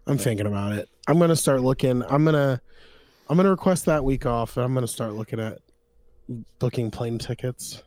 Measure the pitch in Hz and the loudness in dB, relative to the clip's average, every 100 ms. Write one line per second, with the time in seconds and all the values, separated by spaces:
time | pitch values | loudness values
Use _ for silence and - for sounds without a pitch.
0 | - 143 127 104 104 101 101 104 - _ | -2 0 0 0 -2 -2 -2 -4 -8 _
1 | - 165 170 160 156 135 127 135 131 123 | 2 4 4 4 2 2 2 2 0 0
2 | - 143 156 151 139 127 - - - - | 0 2 4 4 2 0 -6 -20 -20 -20
3 | _ _ - 165 190 185 190 175 - 156 | _ _ 0 4 4 4 2 2 2 0
4 | 135 135 127 135 113 127 127 131 117 - | 0 0 0 -2 -2 -2 -2 -2 -2 -4
5 | 113 107 110 113 107 - _ _ _ _ | -6 -6 -8 -6 -6 -8 _ _ _ _
6 | _ _ - 120 - _ 123 - 113 - | _ _ -14 -14 -16 _ -2 -2 -4 -4
7 | 120 113 - 117 127 - - - | -6 -6 -6 -6 -8 -8 -14 -16